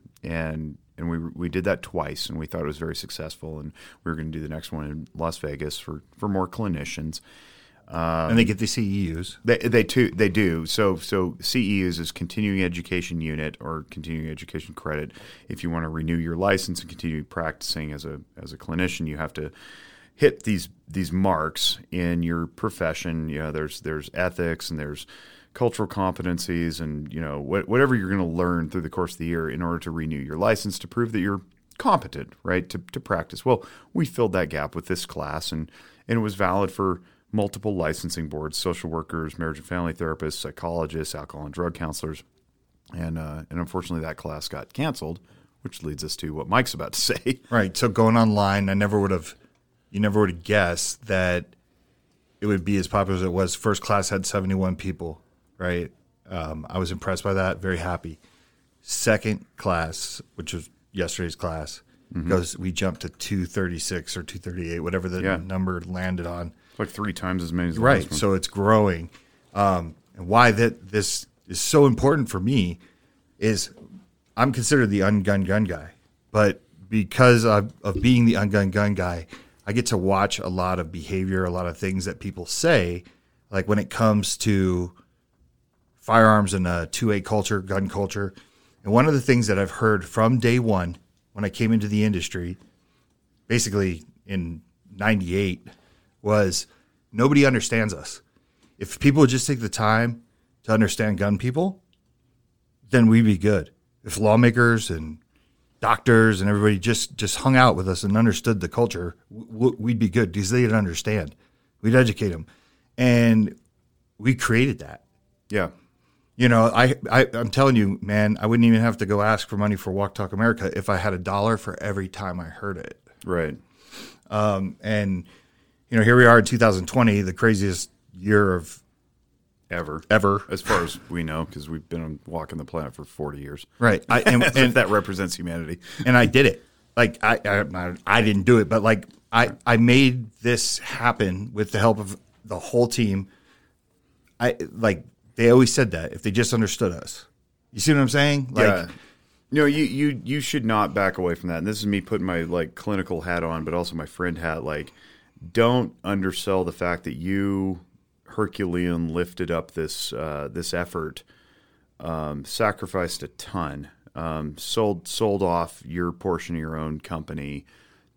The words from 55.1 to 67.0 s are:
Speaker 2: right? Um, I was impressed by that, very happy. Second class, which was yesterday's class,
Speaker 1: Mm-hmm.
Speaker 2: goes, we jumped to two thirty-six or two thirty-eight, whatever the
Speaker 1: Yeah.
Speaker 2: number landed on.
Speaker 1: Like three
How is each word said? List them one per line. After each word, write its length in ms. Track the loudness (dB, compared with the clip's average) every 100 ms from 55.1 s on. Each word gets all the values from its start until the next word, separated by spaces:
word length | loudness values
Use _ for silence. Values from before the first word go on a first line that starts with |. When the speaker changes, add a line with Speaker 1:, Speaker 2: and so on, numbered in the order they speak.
| -12 _ _ _ -8
Speaker 2:
right? 320 | -4 -4 -6 _ _ _ -12
Um, 380 | -8 -8 -10 -8
I 100 | -4
was 120 | -4
impressed 320 | -4 -4 -4
by 100 | -2 0
that, 240 | 0 -2
very 160 | -4 -4
happy. 420 | -4 -6 -8 -16 _ _ _ _ _ _
Second 640 | -10 -2 2 2 0 -4 -8 -8
class, 640 | -2 -2 -2 -8 -12 -12 -16
which 200 | -14 -10
was 160 | -10 -12 _ _
yesterday's 440 | -6 -6 -4 -8 -6
class, 480 | -8 -8 -10 -14 _ _ _
Speaker 1:
Mm-hmm. 160 | -8 0
Speaker 2:
goes, 300 | 0 0 -6
we 140 | -6
jumped 300 | -4 -4 -4
to 80 | -10
two 360 | -12 -6 -4 -4
thirty-six 720 | -4 -4 -4 -6 -6 -8 -10
or 60 |
two 160 | -12 -12
thirty-eight, 400 | -12 -8 -8 -6
whatever 280 | -4 -4 -4
the 140 | -4
Speaker 1:
Yeah. 160 | -2 -4
Speaker 2:
number 420 | -4 -4 -2 -4
landed 440 | -6 -6 -4 -4 -6
on. 280 | -8 -10 -14 _ -10
Speaker 1:
Like 100 | -8
three 240 | -6